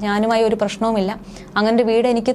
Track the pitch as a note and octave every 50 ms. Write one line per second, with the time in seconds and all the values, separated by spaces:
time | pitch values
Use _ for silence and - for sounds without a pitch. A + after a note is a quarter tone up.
0 | G#3 G#3 G3+ G#3 G#3+ A3+ A#3 A3+ A3+ A3 A3 A3 G#3 G3+ - - A3+ A3+ A3+ G#3+
1 | F#3+ F#3+ A3 - - - - - - - - G3+ G#3 A3 A#3 A#3 B3 A3+ A3+ A#3
2 | A#3 B3 A#3+ A#3 A3 B3+